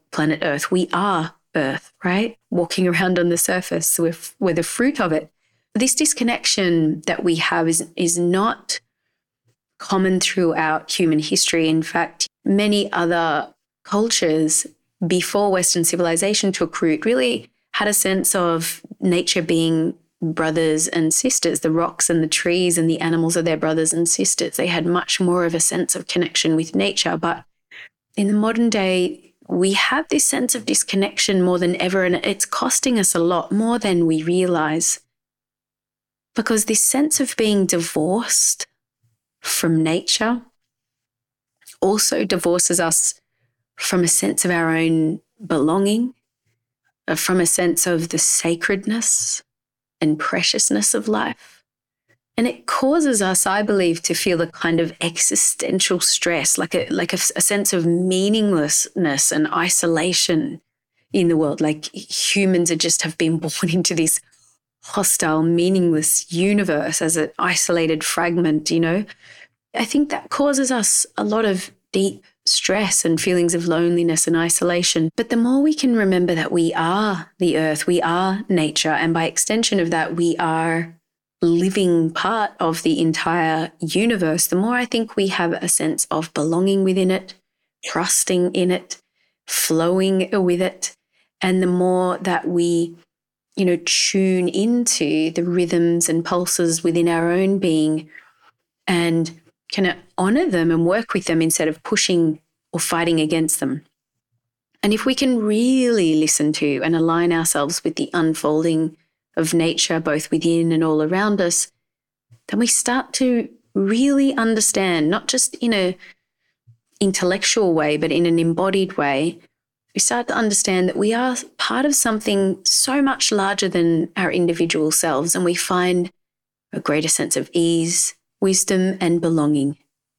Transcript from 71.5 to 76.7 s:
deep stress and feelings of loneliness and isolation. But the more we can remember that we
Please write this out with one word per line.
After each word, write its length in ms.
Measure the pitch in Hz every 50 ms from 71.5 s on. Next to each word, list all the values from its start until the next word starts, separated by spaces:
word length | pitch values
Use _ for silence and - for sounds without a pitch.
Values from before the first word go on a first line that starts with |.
| 190 185 - - _ _ _ -
deep 320 | - 190 196 190 - - _ _ _ _ -
stress 580 | - - - - - 190 214 208 180 - - -
and 140 | 165 165 160
feelings 340 | - 196 180 175 175 170 185
of 140 | 170 170
loneliness 600 | 170 160 165 170 175 175 170 170 165 165 175 -
and 80 | 165 170
isolation. 760 | 165 170 170 - - 175 175 175 175 175 - - 165 160 160 -
But 140 | - - -
the 80 | -
more 240 | 233 233 247 262 277
we 120 | 285 311 302
can 220 | 302 277 254 233
remember 380 | 220 202 190 185 180 180 175 170
that 160 | 165 - -
we 220 | - 175 165 165